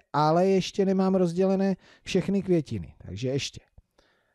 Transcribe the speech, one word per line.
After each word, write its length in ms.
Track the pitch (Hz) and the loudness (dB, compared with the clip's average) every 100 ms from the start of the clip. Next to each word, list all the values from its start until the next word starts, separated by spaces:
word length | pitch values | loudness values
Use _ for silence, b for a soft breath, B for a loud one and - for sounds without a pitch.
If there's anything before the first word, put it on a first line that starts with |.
| - | -2
ale 340 | 147 151 170 190 | 0 2 4 4
ještě 380 | 190 - - 196 | 2 0 -2 0
nemám 300 | 190 190 190 | 2 2 2
rozdělené 600 | 175 175 190 190 196 185 b b | 2 2 0 2 0 -2 b b
všechny 380 | - 185 - 196 | -4 -2 0 -2
květiny. 540 | 185 170 - 107 73 - | 0 0 0 -8 -10 -16
Takže 320 | 90 92 127 | -16 -8 -4
ještě. 320 | 135 - - - - _ _ _ _ _ | -4 -6 -12 -20 -20 _ _ _ _ _